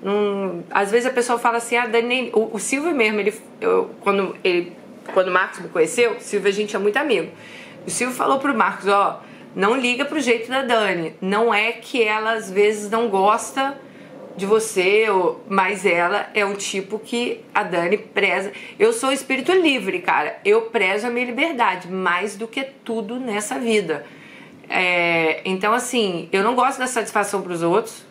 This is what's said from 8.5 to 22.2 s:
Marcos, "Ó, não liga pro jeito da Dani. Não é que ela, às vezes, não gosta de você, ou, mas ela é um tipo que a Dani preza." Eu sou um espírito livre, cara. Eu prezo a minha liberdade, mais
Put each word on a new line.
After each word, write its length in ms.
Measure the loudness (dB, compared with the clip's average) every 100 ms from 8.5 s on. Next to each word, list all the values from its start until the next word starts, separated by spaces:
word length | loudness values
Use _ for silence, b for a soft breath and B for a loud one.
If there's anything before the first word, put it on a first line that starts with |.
Marcos, 340 | 2 0 0 2
"Ó, 320 | 4 2 -2 B B B
não 220 | 0 2 2
liga 280 | 0 0
pro 160 | -2 0
jeito 280 | 0 0 0
da 140 | -2
Dani. 520 | 2 2 2 -2 -4 -6
Não 320 | -2 2 2
é 200 | 2 0
que 300 | -4 -6 0
ela, 300 | 2 2 0
às 180 | -2 -2
vezes, 400 | 2 2 2 -2
não 180 | 0 0
gosta 720 | 2 4 2 0 -2 -2 -4 B B B B -16 -8
de 100 | 2
você, 600 | 2 4 0 4 4 4
ou, 340 | 4 2 -2 -2
mas 380 | 0 0 0 2
ela 420 | 2 2 0 -2
é 100 | -2
um 100 | -2
tipo 440 | -2 -6 -6 -6 -10
que 440 | -6 -4 -2 -6 -4
a 100 | -2
Dani 360 | 0 -2 0 -2
preza." 540 | -2 -2 0 0 -4 B B B
Eu 140 | 2
sou 180 | 4 0
um 20 |
espírito 400 | -2 -2 -2 2
livre, 480 | 4 4 2 -2 -4
cara. 380 | 0 0 0 -2
Eu 180 | 4 4
prezo 440 | 2 0 0 0 -2
a 40 |
minha 160 | -2 -4
liberdade, 640 | -2 -2 2 0 0 -6
mais 480 | -2 0 0